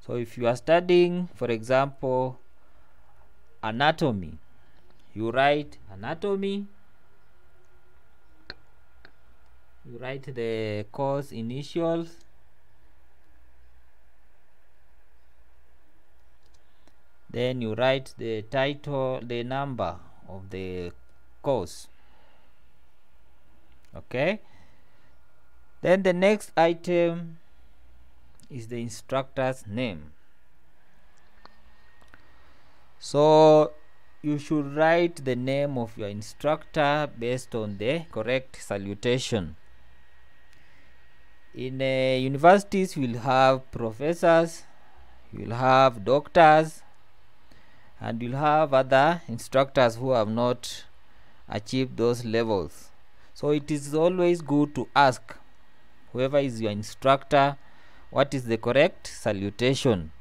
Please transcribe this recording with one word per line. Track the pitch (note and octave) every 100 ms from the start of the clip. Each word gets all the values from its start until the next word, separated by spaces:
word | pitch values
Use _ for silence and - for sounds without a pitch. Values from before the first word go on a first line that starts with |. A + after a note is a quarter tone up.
So | - A#2+
if | A#2 -
you | A#2
are | B2+
studying, | - E3+ F3+ F3 F3 F3 F3 -
for | A#2+
example, | A2+ A2+ C3 C#3 C3+ C3+ B2+ C3 B2+ - - - - - - - - - - - -
anatomy, | A2 A2+ D3 D#3+ D3+ G#2 E2 D#2+ - - - - - - -
you | G2+ A2+
write | A#2+ C#3 D3 C#3+ - -
anatomy, | F#2+ A2+ E3 G3+ G3 G3 G3 G3+ - - - - - - - - - - - - - - - - - - - - - - - - - - - - - - - -
you | A#2+
write | B2+ C#3 C#3
the | A#2+ A#2 A2 A2 G#2 G#2
course | - C#3 C#3 G#2
initials, | A2+ A2+ B2+ D3 E3+ E3 E3 E3+ - - - - - - - - - - - - - - - - - - - - - - - - - - - - - - - - - - - - - - - - - - - - - - - - - - - -
then | A#2+ B2 B2+
you | A2+
write | G#2+ C3 C3+ C3+ -
the | A2+ A2
title, | G#2 C3+ C3+ C#3+ D3 C#3 C3 C3
the | A#2+ A#2+
number | A#2+ C3+ C#3 A#2+ F2+ E2+ - - -
of | F#2+ F#2+
the | F#2+ F#2 F2+ F2 - - - - -
course. | C#3+ B2 E2+ - - - - - - - - - - - - - - - - - - - - - - E2
Okay, | - B2 D#3 G#3+ - - - - - - - - - - - - - -
then | - F#3
the | F#3
next | F3 F#3+ G#3+ - -
item | E3+ E3 E3+ F3 E3+ E3+ E3 E3 - - - - - - - - - - -
is | C#3 A2+
the | A#2+
instructor's | A#2 - - C3 C3+ - C3 C3 G#2
name. | G#2+ B2 E2 D2+ - - - - - - - - - - - - - - - - - - - - - - - - - - - - -
So | - C#3 D3+ D#3 D#3 D3+ D3+ - - - - -
you | D3+ D3
should | - D#3 C#3 C#3+
write | D#3+ E3+ F3 E3+
the | C3
name | B2 B2+ C3+ C#3+ C3
of | A2+ -
your | G#2
instructor | G#2 G#2+ - C#3+ D#3 - D#3+ C#3+ D3 D3 G#2
based | A#2 B2+ - A#2
on | G#2+ G2+
the | G#2+ E3 D#3+
correct | A2 A2 C3 C3 -
salutation. | - G2+ G2 G2+ B2 B2+ - A2+ E2 D2+ - - - - - - - - - - - - - - - - - - - -
In, | B2+ C3
uh, | C3+ C3 C3 C3
universities, | C3 C#3 E3 G3 G3 G3 F#3 -
we'll | B2+ A#2
have | B2+ C3 C3 C3 -
professors, | A#2 A2+ A2 C#3+ E3+ F3 E3 E3 - - - - - - - -
you'll | G#2 G2+
have | A#2 C3 C3 C3+ A#2+
doctors, | G2+ C#3 D3 F3+ D#3+ D#3 D#3+ - - - - - - - - - - - - -
and | A2 A2+
you'll | A#2+ C3+
have | D3+ D3+ D#3
other | C3 C3 C3+ D3 F3 -
instructors | A#2 - C3 C3+ - B2 A2+
who | C3
have | B2+ G#2+
not | A2+ B2 B2 - - - - - - - - -
achieved | G#2+ - C3 C3 B2
those | A#2 A#2+
levels. | A#2+ A2+ A2+ G2+ D2+ - - - - - -
So | - D3
it | D3 D3
is | D3+ C#3
always | D3+ E3+ F#3 F3 F3
good | C#3+ D3 D3 -
to | A#2
ask | C3+ C#3 B2 - - - - - - - - -
whoever | A#2+ C3+ C#3+
is | C#3 A2+
your | A2
instructor | G#2 G#2 - C3+ C3+ - C#3+ C#3 C#3 - - - - -
what | B2 C#3
is | C#3
the | B2 A2+
correct | A#2 B2+ F3 - -
salutation. | - A2+ G2 G2+ - B2 C3+ C3+ G2 D#2+ -